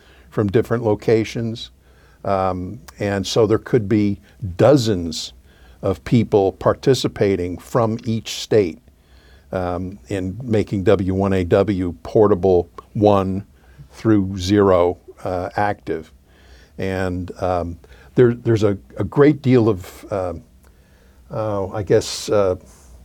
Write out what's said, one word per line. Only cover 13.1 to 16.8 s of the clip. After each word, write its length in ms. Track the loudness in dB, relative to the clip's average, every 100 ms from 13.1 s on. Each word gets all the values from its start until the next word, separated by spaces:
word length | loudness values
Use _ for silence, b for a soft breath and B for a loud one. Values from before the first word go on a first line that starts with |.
| 4 2 -4 -8 _ b b b
through 480 | -6 0 2 0 -4
zero, 580 | 0 4 6 4 2 -2 -10 -14
uh, 260 | -8 -6 -6 -4
active. 560 | -2 -4 -6 -8 -10 -20 _ b b b b
And, 520 | b